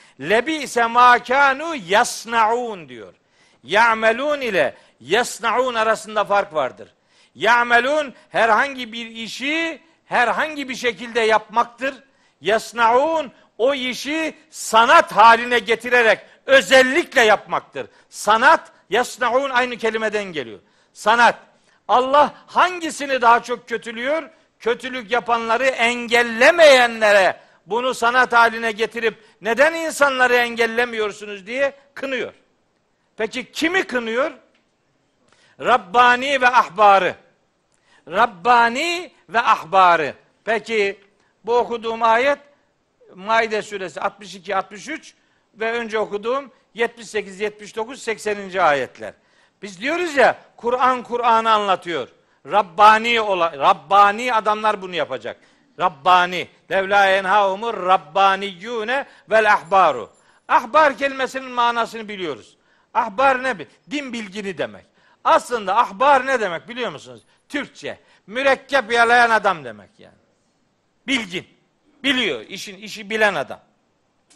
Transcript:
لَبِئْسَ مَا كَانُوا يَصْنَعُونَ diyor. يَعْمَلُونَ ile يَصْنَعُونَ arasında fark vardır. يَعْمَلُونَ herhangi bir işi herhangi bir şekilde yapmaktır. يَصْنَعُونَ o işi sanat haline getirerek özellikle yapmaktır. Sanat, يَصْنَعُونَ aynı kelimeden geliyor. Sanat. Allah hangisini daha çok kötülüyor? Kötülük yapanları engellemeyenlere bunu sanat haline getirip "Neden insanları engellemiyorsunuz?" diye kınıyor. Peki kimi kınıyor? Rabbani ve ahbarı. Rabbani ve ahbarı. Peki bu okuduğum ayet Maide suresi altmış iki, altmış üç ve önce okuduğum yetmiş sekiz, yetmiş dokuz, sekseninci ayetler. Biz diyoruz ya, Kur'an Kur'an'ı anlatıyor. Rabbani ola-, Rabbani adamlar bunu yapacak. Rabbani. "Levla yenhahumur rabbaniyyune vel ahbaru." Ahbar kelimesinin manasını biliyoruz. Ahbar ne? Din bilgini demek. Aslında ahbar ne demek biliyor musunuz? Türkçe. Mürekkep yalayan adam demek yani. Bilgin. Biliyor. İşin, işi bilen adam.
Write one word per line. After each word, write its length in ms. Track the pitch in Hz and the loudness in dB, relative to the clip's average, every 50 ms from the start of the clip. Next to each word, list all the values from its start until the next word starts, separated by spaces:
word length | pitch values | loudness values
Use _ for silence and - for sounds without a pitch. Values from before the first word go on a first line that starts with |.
| _ _ _ - | _ _ _ -10
لَبِئْسَ 600 | 131 160 202 233 240 302 320 302 269 208 - 240 | -4 0 0 0 0 -2 -6 -6 -8 -4 -2 -2
مَا 380 | 233 226 233 240 247 247 247 233 | -2 2 4 6 6 6 6 4
كَانُوا 580 | 240 - 247 277 285 277 262 269 311 339 330 | 2 0 0 2 2 2 2 -2 -4 -8 -8
يَصْنَعُونَ 1120 | 269 185 165 190 214 240 - - - - 220 233 233 220 214 233 247 247 233 214 180 156 131 | -8 -4 0 2 2 2 0 -4 -10 -8 -4 0 0 2 2 0 -2 -4 -6 -10 -12 -14 -16
diyor. 260 | 123 113 101 90 - _ _ _ _ _ _ _ _ _ - | -18 -18 -18 -20 -20 _ _ _ _ _ _ _ _ _ -6
يَعْمَلُونَ 800 | 120 170 214 233 233 226 220 220 220 226 240 277 302 294 285 262 | 0 2 4 4 4 2 2 2 0 0 0 -2 -4 -4 -4 -4
ile 300 | 226 196 170 143 113 - - _ _ _ _ | -2 0 0 0 0 -4 -8 _ _ _ _
يَصْنَعُونَ 760 | 113 131 180 233 240 - - - 208 233 214 247 262 254 233 226 | -6 -2 -2 -2 -2 -2 -6 -6 -4 -2 0 0 -2 -2 -2 -2
arasında 460 | 220 220 220 - - 208 214 214 202 | 0 0 -2 -2 -6 -6 -4 -4 -2
fark 300 | 165 202 202 196 202 156 | 0 0 -2 -2 -2 -2
vardır. 340 | 156 135 123 104 95 107 - _ _ _ _ _ _ _ _ _ | -4 -4 -4 -6 -12 -20 -20 _ _ _ _ _ _ _ _ _
يَعْمَلُونَ 760 | 120 160 214 240 240 240 240 240 240 240 269 294 311 294 262 - - _ _ | -2 0 2 2 2 2 2 2 2 2 2 0 -2 -4 -6 -10 -18 _ _
herhangi 640 | - 170 220 233 208 220 262 277 277 254 254 220 | -2 0 2 2 2 2 0 -2 -6 -10 -12 -12
bir 140 | 220 233 233 | -12 -14 -14
işi 760 | 226 226 226 226 202 - - 247 277 302 330 330 330 311 240 _ _ _ _ _ | -14 -12 -14 -12 -12 -10 -8 -6 -4 -4 -4 -4 -6 -8 -12 _ _ _ _ _
herhangi 640 | - 175 226 240 226 190 202 277 311 311 285 277 262 | -2 0 0 2 2 0 -2 -4 -4 -6 -10 -10 -10
bir 60 | 254 | -8
şekilde 460 | - 240 240 220 170 240 240 220 240 | -6 -6 -6 -6 -6 -10 -6 -4 -2
yapmaktır. 760 | 220 214 220 208 214 - 185 233 240 233 - - 254 277 269 240 - _ _ _ _ _ _ _ | 2 2 2 0 0 -2 -2 -4 -4 -4 -6 -10 -8 -8 -8 -10 -16 _ _ _ _ _ _ _
يَصْنَعُونَ 880 | 135 175 214 220 - - - 240 233 226 240 254 285 320 330 311 294 233 - _ _ _ _ - | -4 -2 -2 -2 -2 -6 -2 0 2 2 2 2 2 0 -2 -2 -4 -6 -12 _ _ _ _ -2
o 160 | 214 269 285 | -2 -2 -2
işi 600 | 269 247 254 233 - - 262 302 320 320 302 - _ _ _ | -2 -4 -6 -8 -8 -8 -6 -6 -6 -6 -6 -8 _ _ _
sanat 600 | - - - - - 220 233 247 311 339 311 - | -18 -14 -6 0 2 4 4 6 6 6 4 4
haline 460 | 165 185 220 233 226 226 240 247 247 240 | 4 6 8 8 8 6 2 0 -2 -2
getirerek 600 | 202 208 226 220 233 247 240 247 233 220 190 - - - _ _ _ | 0 -2 -2 -4 -2 0 0 2 4 4 2 0 -2 -12 _ _ _
özellikle 720 | - 269 269 202 - 262 262 254 254 269 339 339 - - 269 | 2 4 4 4 6 4 4 4 4 2 -2 -2 0 2 2
yapmaktır. 640 | 233 214 208 - - - 175 147 - _ - 139 117 - _ _ _ _ | 4 4 4 2 0 -4 -6 -6 -6 _ -12 -12 -12 -12 _ _ _ _
Sanat, 640 | - - - 202 214 220 247 294 330 - - - _ _ _ - | -18 -6 0 0 2 4 4 4 4 4 0 -6 _ _ _ -4
يَصْنَعُونَ 640 | 175 233 247 - - - 254 233 233 262 277 269 | -2 -2 -2 -4 -4 -6 -2 -2 0 -2 -2 -2
aynı 240 | 254 240 254 247 240 | -2 -2 -2 -2 -4
kelimeden 480 | - 226 220 220 220 220 214 202 214 202 | -6 -4 -4 -4 -4 -4 -4 -4 -6 -6
geliyor. 340 | 190 170 147 127 113 104 90 _ _ _ _ _ _ | -8 -8 -10 -10 -10 -14 -18 _ _ _ _ _ _
Sanat. 460 | _ - - 208 226 233 240 214 - - - _ _ _ _ _ _ _ _ - | _ -4 0 0 4 4 4 4 2 0 -6 _ _ _ _ _ _ _ _ 0
Allah 460 | 202 247 254 262 269 294 285 233 - - - | 0 0 2 2 4 4 2 2 0 -8 -18
hangisini 720 | - - 226 320 359 359 349 330 311 - - 285 277 269 254 | -6 -2 0 0 0 -2 -4 -8 -10 -8 -8 -6 -4 -2 2
daha 220 | 240 233 233 240 | 4 4 4 2
çok 260 | 240 240 247 - - - | 0 -4 -10 -10 -8 -10
kötülüyor? 640 | 233 220 - 226 226 226 240 269 302 320 294 240 - _ _ _ _ _ | -10 -10 -8 -10 -10 -8 -4 -4 -4 -4 -6 -8 -16 _ _ _ _ _
Kötülük 500 | - 220 247 233 - 262 254 262 226 185 | -4 -4 -4 -4 -6 -10 -10 -10 -6 -4
yapanları 540 | 240 240 202 226 233 226 226 226 226 233 262 | -4 -2 0 0 -2 -2 0 0 0 0 0
engellemeyenlere 1800 | 269 254 - 233 233 240 240 240 233 233 233 240 233 226 226 254 302 349 349 320 294 269 254 247 233 226 226 220 208 202 202 190 165 - - - _ _ _ _ | 0 0 0 0 0 -2 -2 -2 0 2 2 2 0 2 4 4 4 6 8 8 8 8 8 6 2 0 0 2 4 4 4 4 2 0 -4 -10 _ _ _ _
bunu 280 | 165 202 240 247 262 240 | -8 -6 -4 -4 -4 -4
sanat 380 | - 240 233 240 254 247 - | -2 0 2 2 2 2 4
haline 400 | 240 233 233 226 220 226 233 226 | 4 4 4 4 2 -2 -6 -6
getirip 520 | 220 196 226 214 - 233 233 226 185 - _ _ _ _ | -4 -4 -6 -6 -4 -4 -4 -4 -4 -6 _ _ _ _
"Neden 340 | 170 208 233 214 277 320 330 | -6 -2 0 2 2 2 0
insanları 600 | 330 330 311 262 - 285 285 262 254 254 247 240 | -2 -6 -6 -2 0 0 0 2 2 2 2 2
engellemiyorsunuz?" 1120 | 247 240 233 233 226 233 226 226 233 247 240 226 220 214 208 190 - 208 208 208 202 185 | 2 0 0 -2 -2 -2 0 0 -2 -4 -2 -4 -4 -6 -6 -6 -10 -14 -14 -14 -14 -12
diye 300 | 196 240 262 277 277 - - _ _ - | -10 -6 -4 -4 -4 -4 -8 _ _ -16
kınıyor. 380 | - 277 269 269 240 180 98 - _ _ _ _ _ _ _ _ _ _ _ _ _ _ _ _ | -12 -10 -8 -6 -6 -8 -10 -12 _ _ _ _ _ _ _ _ _ _ _ _ _ _ _ _
Peki 360 | - 220 220 - 254 214 - | -8 -8 -8 -8 -10 -12 -12
kimi 300 | - - 302 330 359 381 | -6 -4 -4 -2 -2 -2
kınıyor? 480 | 359 - 247 247 233 226 226 247 277 330 262 240 _ _ _ _ _ _ _ _ _ _ _ _ _ _ _ _ _ _ _ _ _ _ _ - | -4 -4 -4 -6 -6 -4 -4 -4 -4 -4 -6 -12 _ _ _ _ _ _ _ _ _ _ _ _ _ _ _ _ _ _ _ _ _ _ _ -6
Rabbani 800 | 135 185 233 254 196 180 180 240 247 247 247 247 247 285 285 262 | -2 0 0 0 0 0 2 4 4 4 4 2 0 -2 0 0
ve 80 | 254 247 | 2 2
ahbarı. 640 | 247 240 208 - 170 202 214 202 196 190 180 160 - - _ _ _ _ _ _ _ _ _ _ _ _ _ _ _ _ _ - | 4 2 0 0 2 4 6 6 6 6 4 0 -4 -8 _ _ _ _ _ _ _ _ _ _ _ _ _ _ _ _ _ -6
Rabbani 1040 | 165 196 233 240 208 170 170 240 247 240 233 233 233 262 311 339 339 349 349 269 _ _ _ - | -2 0 0 0 -2 -2 0 2 4 4 4 2 0 -2 -4 -4 -4 -6 -8 -12 _ _ _ -6
ve 120 | 175 226 | -4 -2
ahbarı. 720 | 247 262 214 - - 160 180 190 185 175 170 160 151 131 107 - _ _ _ _ _ | 0 0 0 0 -2 0 2 4 6 6 4 4 0 -2 -6 -10 _ _ _ _ _
Peki 560 | 196 226 214 214 220 226 214 202 196 190 - _ _ _ _ _ _ _ _ - | -4 -4 -4 -4 -4 -2 -2 -2 -2 -4 -10 _ _ _ _ _ _ _ _ -4
bu 120 | 208 233 | -2 0
okuduğum 460 | 240 233 233 240 233 214 226 226 226 | 0 0 -2 -4 -8 -8 -8 -4 0
ayet 360 | 233 226 226 233 254 285 285 285 _ _ _ _ _ _ _ _ _ _ _ _ _ - - | 2 2 2 2 2 0 -2 -2 _ _ _ _ _ _ _ _ _ _ _ _ _ -20 -20
Maide 480 | 185 190 208 226 226 233 220 214 208 | -12 -4 -2 0 0 0 0 -4 -6
suresi 380 | 185 - 208 196 190 170 - 190 | -6 -8 -10 -12 -12 -12 -8 -8
altmış 340 | 185 202 - - 208 185 175 | -8 -8 -8 -10 -18 -20 -20
iki, 220 | 196 170 190 196 | -16 -10 -6 -4
altmış 320 | 190 - - 208 196 160 233 | -4 -4 -6 -10 -18 -14 -14
üç 260 | - - - - - _ _ _ _ _ _ _ _ | -14 -14 -14 -20 -20 _ _ _ _ _ _ _ _
ve 180 | 175 220 226 | -8 -6 -6
önce 260 | 233 240 233 220 208 220 | -6 -6 -6 -6 -4 -4
okuduğum 540 | 208 - 202 208 202 226 254 277 277 247 _ _ _ _ - | -4 -4 -6 -8 -6 -6 -6 -6 -8 -10 _ _ _ _ -6
yetmiş 320 | 196 233 226 - - 226 | -4 -4 -4 -6 -10 -16
sekiz, 340 | - - 214 190 196 190 185 | -10 -8 -8 -8 -8 -8 -8
yetmiş 360 | 214 208 208 - 208 196 - | -8 -8 -8 -10 -18 -14 -10
dokuz, 260 | 226 220 233 277 220 | -10 -10 -10 -12 -10
sekseninci 600 | - 233 214 214 - 214 208 208 196 190 175 190 | -10 -8 -8 -6 -6 -6 -6 -6 -8 -6 -2 0
ayetler. 520 | 180 156 147 139 123 110 - - 107 98 - _ _ _ _ _ _ _ _ _ | 2 2 2 0 -2 -6 -10 -14 -16 -16 -16 _ _ _ _ _ _ _ _ _
Biz 180 | - 202 190 170 | -20 -20 -14 -8
diyoruz 360 | 214 277 330 349 359 339 285 | -6 -4 -4 -4 -4 -2 2
ya, 220 | 277 233 180 - - - _ _ | 2 4 4 2 0 -6 _ _
Kur'an 460 | - - 233 247 254 254 254 262 247 | -10 -6 -4 -2 0 2 0 0 -2
Kur'an'ı 480 | - - 240 240 233 240 226 226 226 226 | -4 -8 -6 -2 0 2 2 2 2 2
anlatıyor. 580 | 220 214 208 202 185 175 - 175 165 143 117 - _ _ _ _ _ _ - | 2 2 2 0 -2 -2 -4 -6 -6 -6 -6 -8 _ _ _ _ _ _ -10
Rabbani 720 | 139 165 202 208 180 165 185 208 214 220 220 226 233 233 226 | -4 -2 -2 -2 0 2 6 6 6 6 6 2 0 0 0
ola-, 380 | 214 208 190 180 165 165 151 139 | 0 -2 -2 0 -2 -2 -2 0
Rabbani 760 | 143 175 196 160 147 151 190 202 202 202 202 220 247 254 240 | 2 2 2 0 0 2 4 4 4 4 2 0 -4 -2 -2
adamlar 480 | 220 196 214 214 214 214 214 214 196 | -2 0 -2 -2 -2 -2 -2 -4 -4
bunu 120 | 190 185 180 | -6 -8 -6
yapacak. 420 | 165 143 123 131 123 120 117 101 - _ _ _ _ _ _ _ - | -6 -6 -6 -8 -10 -10 -12 -14 -14 _ _ _ _ _ _ _ -4
Rabbani. 720 | 165 180 165 139 - 185 180 180 180 175 185 170 131 - _ _ _ - | -4 -4 -4 -2 0 2 4 4 2 0 -4 -8 -10 -12 _ _ _ -4
"Levla 340 | 160 190 196 185 202 202 196 | -4 -2 -2 2 2 4 4
yenhahumur 800 | 190 190 196 190 185 196 214 202 196 190 196 226 233 220 190 180 | 4 2 0 0 0 2 2 2 0 -2 -4 -6 -8 -6 -4 0
rabbaniyyune 1200 | 180 185 185 156 - - 196 196 196 190 190 202 202 185 170 185 233 247 226 208 220 254 277 262 - _ _ _ - | 2 2 2 0 -2 0 2 2 2 2 0 -4 -8 -12 -12 -12 -10 -8 -8 -6 -4 -6 -6 -6 -10 _ _ _ 0
vel 220 | 202 220 214 208 | 2 2 4 4
ahbaru." 600 | 208 202 160 160 196 196 180 160 135 120 98 - _ _ _ _ _ _ _ - | 2 0 0 0 2 4 4 4 2 -2 -6 -12 _ _ _ _ _ _ _ -2
Ahbar 500 | 262 302 240 226 233 302 311 294 269 - | 0 0 0 2 2 4 4 4 2 -2
kelimesinin 520 | 277 277 269 269 262 247 254 262 262 254 | -4 -6 -4 -6 -6 -6 -6 -10 -12 -8
manasını 580 | 247 247 240 240 233 233 226 - 208 226 220 202 | -4 -2 -2 0 0 -2 -4 -6 -8 -12 -14 -12
biliyoruz. 480 | 208 190 180 156 131 104 95 - _ _ _ _ _ _ _ _ - | -10 -8 -8 -8 -8 -10 -14 -20 _ _ _ _ _ _ _ _ -4
Ahbar 480 | 214 247 226 196 202 269 277 262 247 | -4 -4 -2 0 0 2 2 2 0
ne? 120 | 254 262 240 175 139 - _ _ _ 175 | -2 -4 -6 -6 -10 -16 _ _ _ -10
Din 220 | 254 294 285 254 | -10 -10 -8 -8
bilgini 460 | 226 233 214 196 180 214 196 196 175 143 | -10 -10 -12 -12 -12 -10 -10 -8 -8 -8
demek. 260 | 135 110 101 95 - _ _ _ _ _ _ _ - | -8 -8 -10 -14 -20 _ _ _ _ _ _ _ -2
Aslında 520 | 247 320 302 - - 247 226 202 185 196 | 0 0 0 0 -4 -8 -6 -4 -2 0
ahbar 500 | 226 247 190 196 190 262 285 285 262 247 | 0 0 -2 -2 0 2 4 4 2 2
ne 140 | 269 269 240 | 0 -2 -2
demek 280 | 214 185 170 156 - 190 | -2 -4 -6 -8 -12 -12
biliyor 220 | 233 247 240 196 | -10 -8 -8 -8
musunuz? 320 | 156 123 110 123 123 110 _ _ _ _ _ _ | -8 -10 -14 -18 -20 -20 _ _ _ _ _ _
Türkçe. 500 | - - - - - - 147 131 101 - _ _ _ _ _ | -10 -10 -10 -10 -14 -14 -12 -12 -12 -14 _ _ _ _ _
Mürekkep 640 | - 208 247 269 277 262 254 - - 277 269 226 202 | -12 -8 -2 0 0 0 0 -2 -2 -2 -2 -2 0
yalayan 380 | 233 233 233 226 240 247 240 233 | 2 2 4 4 4 4 4 4
adam 340 | 226 214 185 202 185 160 139 | 2 2 2 0 -2 -2 -6
demek 260 | 120 107 104 95 - _ _ | -14 -16 -18 -20 -20 _ _
yani. 160 | 98 92 _ _ _ _ _ _ _ _ _ _ _ _ _ _ _ _ _ _ _ | -20 -20 _ _ _ _ _ _ _ _ _ _ _ _ _ _ _ _ _ _ _
Bilgin. 400 | 226 269 254 220 180 175 170 - _ _ _ _ _ _ _ _ _ _ _ - | -4 -4 -4 -4 -6 -10 -12 -12 _ _ _ _ _ _ _ _ _ _ _ -4
Biliyor. 360 | 269 269 254 240 185 139 113 | -2 -2 0 -2 -4 -4 -6
İşin, 360 | 104 - 190 190 - 208 190 | -10 -14 -16 -16 -16 -16 -16
işi 340 | 185 220 202 165 208 220 196 | -18 -18 -16 -16 -14 -10 -6
bilen 240 | 220 220 214 208 185 | -2 0 0 0 0
adam. 260 | 151 127 110 104 - _ _ _ _ _ _ _ _ _ _ _ _ _ _ _ | -2 -6 -8 -12 -18 _ _ _ _ _ _ _ _ _ _ _ _ _ _ _